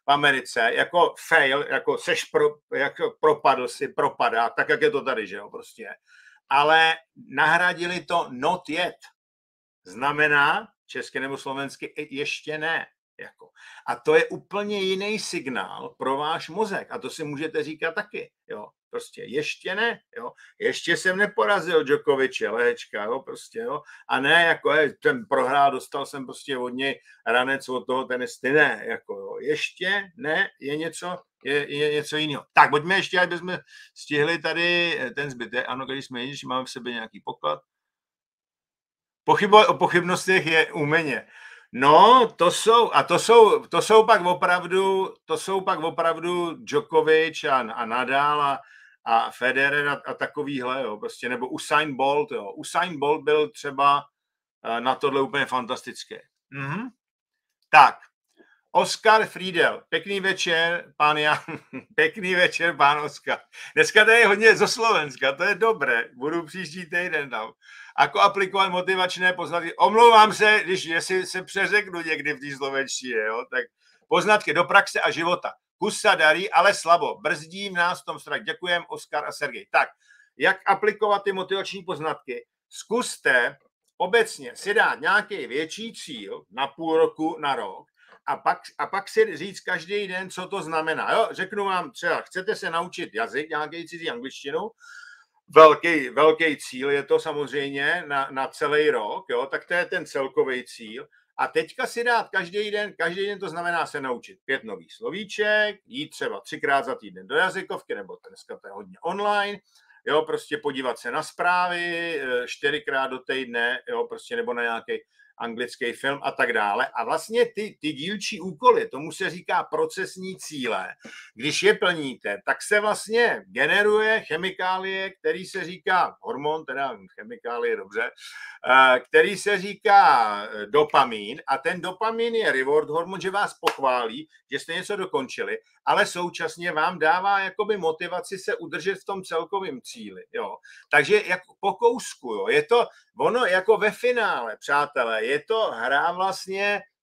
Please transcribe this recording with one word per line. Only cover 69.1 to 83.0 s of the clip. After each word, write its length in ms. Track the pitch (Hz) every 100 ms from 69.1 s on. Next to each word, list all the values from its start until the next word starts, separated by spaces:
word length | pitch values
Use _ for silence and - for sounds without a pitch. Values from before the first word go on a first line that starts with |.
| 175 185
poznatky? 420 | 175 151 170 165 -
Omlouvám 580 | 180 220 233 220 214
se, 280 | 185 214 214
když, 220 | 165 185 151
jestli 400 | 165 165 185 175
se 180 | -
přeřeknu 580 | - 196 180 208 196 170
někdy 320 | 160 147 143
v 60 | 131
té 160 | 143 135
slovenštině, 600 | 139 135 131 - 127 113
jo, 300 | 110 120 123
tak 140 | 127 117 _ _ _ -
poznatky 460 | 170 185 214 -
do 100 | 220
praxe 380 | 180 190 196 -
a 100 | 160
života. 420 | 151 170 240 208 - _ -
Kusa 380 | 208 202 208 175
darí, 360 | 156 165 202
ale 220 | 165 196
slabo. 440 | 190 165 170 131 -
Brzdí 480 | 151 165 160 190 202
nás 320 | 175 175 175
v 40 | -
tom 140 | 151
strach. 240 | 156 135
Děkujem, 400 | 110 156 180 170 165
Oskar 380 | 151 - 147 143
a 60 |
Sergej. 360 | 139 139 110 101
Tak, 180 | 151 131 _ _ _ _ -
jak 200 | 160 190 -
aplikovat 580 | - 208 208 214 202
ty 80 | 202
motivační 520 | 190 180 196 185 190
poznatky? 640 | 180 147 156 143 - 120 - _ _
Zkuste 880 | - - 233